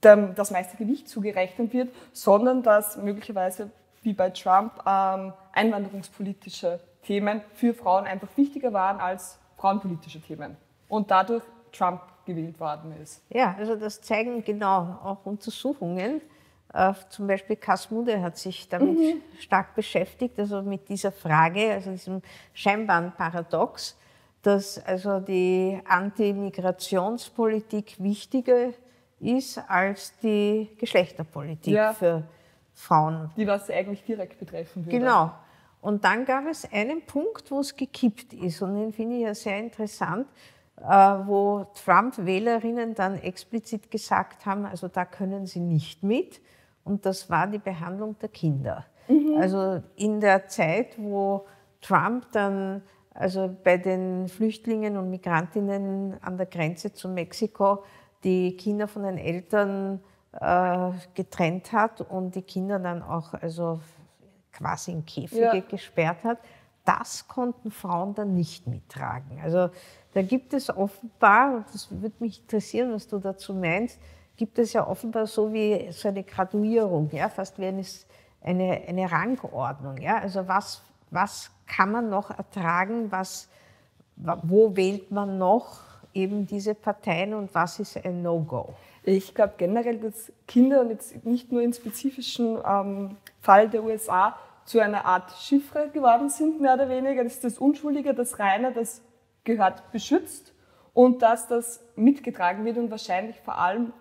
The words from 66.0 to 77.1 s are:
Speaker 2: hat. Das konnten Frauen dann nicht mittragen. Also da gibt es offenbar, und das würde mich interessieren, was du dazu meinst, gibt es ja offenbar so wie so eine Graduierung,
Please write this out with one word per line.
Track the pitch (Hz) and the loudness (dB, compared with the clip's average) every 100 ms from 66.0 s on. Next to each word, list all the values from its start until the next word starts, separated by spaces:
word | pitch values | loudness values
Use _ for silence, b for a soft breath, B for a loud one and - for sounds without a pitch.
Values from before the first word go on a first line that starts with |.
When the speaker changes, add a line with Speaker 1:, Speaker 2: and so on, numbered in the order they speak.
| 160 170 | 0 0
Speaker 2:
hat. | 226 233 b b b _ - | -4 -4 b b b _ 0
Das | - - - - | 0 -2 -12 -10
konnten | - 247 233 220 | -6 -4 -6 -12
Frauen | - 190 175 196 202 | -12 -6 -4 -4 -6
dann | 208 | -2
nicht | 180 160 - - | 0 -2 -6 -10
mittragen. | 107 - 135 135 123 139 135 | -10 -12 -10 -8 -8 -10 -10
Also | 160 175 180 B B B B | -2 0 0 B B B B
da | 196 | -2
gibt | 190 262 - | 0 -2 -2
es | 277 - | -6 -4
offenbar, | - 202 - 226 _ 214 208 277 247 | -2 -2 -4 -20 _ 6 8 6 0
und | 214 | -8
das | 208 - | -14 -12
würde | 185 214 - | -8 -8 -6
mich | 233 - | -8 -8
interessieren, | _ 214 196 214 247 | _ -4 -2 -2 -2
was | 214 - | -4 -6
du | 208 | -6
dazu | 190 190 - | -6 -8 -8
meinst, | 190 175 180 240 - b b b _ | -2 0 0 -2 -8 b b b _
gibt | 226 - | -4 0
es | 226 | 2
ja | 226 - | 2 0
offenbar | 185 226 226 214 | -4 -4 -4 -2
so | - 214 | 0 0
wie | 220 214 208 - | 0 2 0 -2
so | 170 208 | -6 -4
eine | 196 | -4
Graduierung, | 190 - 185 208 214 226 214 165 151 | -8 -4 -2 0 2 2 2 0 0